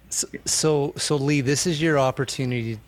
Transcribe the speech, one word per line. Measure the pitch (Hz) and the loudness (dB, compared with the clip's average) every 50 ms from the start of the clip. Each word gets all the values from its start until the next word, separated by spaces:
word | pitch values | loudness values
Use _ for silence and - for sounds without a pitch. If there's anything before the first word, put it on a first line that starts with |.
| - - | -14 -8
So, | - - - - - - - | -6 -6 -6 -6 -8 -10 -4
so, | - - - - 156 151 143 139 151 - | -2 0 2 2 2 2 2 0 -2 -4
so | - - - 151 | -4 -2 0 0
Lee, | 143 135 143 151 143 | 0 2 2 2 2
this | 127 131 147 135 - | 2 2 0 0 0
is | 185 160 147 165 | 0 0 0 2
your | 165 151 139 | 2 2 4
opportunity | 131 131 127 - 135 - - - 131 123 123 120 113 113 113 107 - | 2 2 0 -2 -4 -4 -4 -4 -2 -2 -2 -2 -4 -4 -6 -8 -10